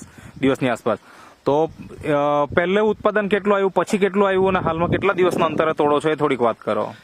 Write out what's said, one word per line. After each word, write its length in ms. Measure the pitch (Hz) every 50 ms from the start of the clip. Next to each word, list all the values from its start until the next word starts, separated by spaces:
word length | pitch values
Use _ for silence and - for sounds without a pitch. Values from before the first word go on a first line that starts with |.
| - - - - - - - -
દિવસની 280 | 131 135 131 - 139 127
આસપાસ. 300 | 117 - - 120 107 - - - - - - - - _ _
તો, 200 | 135 139 151 160
અ, 800 | 160 - - - - - - - 143 147 143 143 147 147 147 147 131 -
પહેલે 260 | 180 175 180 190 208
ઉત્પાદન 480 | 214 214 202 - - 214 190 214 208 190
કેટલું 260 | 208 202 185 202 202
આવ્યું, 160 | 196 196 196
પછી 280 | - 185 170 - - 190
કેટલું 300 | 196 196 180 202 202 196
આવ્યું 200 | 190 185 190 190
અને 120 | 185 185
હાલમાં 280 | 151 165 160 165 170 170
કેટલા 240 | 165 170 175 190 196
દિવસના 340 | 175 185 175 170 - 170
અંતરે 260 | 160 151 143 165 156 156
તોડો 280 | - 156 147 147 143
છો 100 | - 156
એ 40 | 156
થોડીક 260 | 143 147 147 135 117
વાત 160 | 120 113 107 -
કરો. 360 | - 113 104 107 107 113 120 -